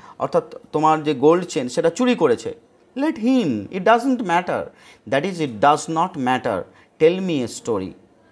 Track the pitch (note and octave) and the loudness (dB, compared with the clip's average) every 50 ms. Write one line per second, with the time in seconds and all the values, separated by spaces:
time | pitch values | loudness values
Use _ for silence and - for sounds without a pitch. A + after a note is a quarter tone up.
0 | - - - - B2+ C3 - E3+ - - - - - _ - D3+ D3+ D#3 D#3 D#3 | -20 -20 -10 -8 -4 -2 0 -2 -2 -4 -8 -20 -10 _ -2 2 2 2 2 2
1 | D3 D3+ D3 B2 B2+ D3+ E3+ F3+ F3 F3 - D3+ B2+ B2 - - - E3 E3+ - | 0 -2 0 4 4 6 6 4 2 -2 -4 -4 -4 -4 -2 0 0 0 0 0
2 | B3+ B3 A#3+ - E3+ C#3 A2+ - - - - - _ _ _ _ _ _ - B3 | 2 2 2 2 2 2 2 0 -4 -8 -12 -12 _ _ _ _ _ _ -6 -4
3 | C#4 D#4+ D#4+ A#3 G#3+ B3 C4 B3+ G#3+ D3+ A#2 G#2 G2 - - G3 F3+ G#3+ A#3 A#3 | -4 -4 -2 -2 0 2 2 2 2 0 -2 -4 -6 -8 -6 -2 2 2 2 4
4 | A#3+ C#4 B3+ A#3 A#3 E3+ E3 F3 F3 - D3 G#2+ D#2 - - _ - - - _ | 2 0 -2 -2 -2 -2 -2 -2 -2 -2 -4 -6 -6 -8 -14 _ -20 -20 -20 _
5 | - G#2+ B2+ C#3 C#3+ G3 F#3 E3 D#3 C3+ A2+ G#2 A2+ D3 D3+ D3 - - D#3+ D#3+ | -6 -2 -2 -2 -2 -2 -4 -4 -4 -6 -2 2 4 4 4 2 0 -4 -2 -2
6 | F3 F#3 - D3 B2+ B2+ B2+ B2 - B2+ G2+ F2+ - - _ _ _ _ _ - | -2 -2 -4 -4 -2 0 0 0 -2 -2 -4 -4 -6 -10 _ _ _ _ _ 2
7 | D#3 E3 F3+ F#3 F#3+ F#3 D#3+ C3+ A#2+ - - - - B2+ A2+ G2 F#2+ F2 - - | 4 4 4 2 -2 -2 -2 -2 -4 -4 -8 -8 -6 -4 -4 -4 -4 -6 -10 -16
8 | _ _ _ _ _ _ | _ _ _ _ _ _